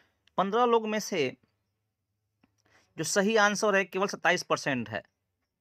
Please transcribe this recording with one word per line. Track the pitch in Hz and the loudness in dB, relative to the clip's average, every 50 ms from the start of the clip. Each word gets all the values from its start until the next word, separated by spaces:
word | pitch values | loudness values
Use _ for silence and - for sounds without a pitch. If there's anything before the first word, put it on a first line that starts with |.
| _ _ _ _ _ _ - | _ _ _ _ _ _ -4
पन्द्रह | - 185 196 196 233 247 | -2 -2 0 2 0 2
लोग | 240 233 226 220 | 2 2 0 0
में | 214 214 214 | -2 -6 -6
से | - - 208 170 135 127 - _ _ _ _ _ _ _ _ _ _ _ _ _ _ _ _ _ _ _ _ _ _ _ _ _ _ _ _ _ _ _ _ | -6 -4 -2 -2 -2 -2 -4 _ _ _ _ _ _ _ _ _ _ _ _ _ _ _ _ _ _ _ _ _ _ _ _ _ _ _ _ _ _ _ _
जो | - 160 | -8 -6
सही | - - 208 190 214 226 | -2 0 0 2 2 4
आंसर | 214 202 208 208 - 226 208 196 | 4 4 4 2 2 0 2 2
है | 196 196 | 2 0
केवल | - - 185 196 | 0 -2 -4 -2
सत्ताईस | 196 - - - 165 175 170 - | -4 -4 -2 0 0 0 0 0
परसेंट | - 160 143 - 151 135 123 113 104 | -2 -4 -2 -2 -4 -4 -4 -4 -6
है, | 110 87 - _ _ _ _ _ _ _ _ _ _ _ | -8 -10 -10 _ _ _ _ _ _ _ _ _ _ _